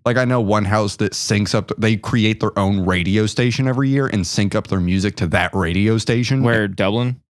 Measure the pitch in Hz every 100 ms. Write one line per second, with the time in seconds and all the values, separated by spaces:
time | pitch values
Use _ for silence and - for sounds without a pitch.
0 | 120 120 123 123 101 107 95 107 98 -
1 | 104 - - 104 101 110 - - 113 107
2 | - 120 107 107 104 104 98 101 92 92
3 | 92 107 107 - 123 117 131 127 135 139
4 | 135 101 87 - 101 107 - 95 87 95
5 | 101 - 85 90 90 95 85 90 107 113
6 | - 117 120 135 117 113 101 92 98 113
7 | 123 123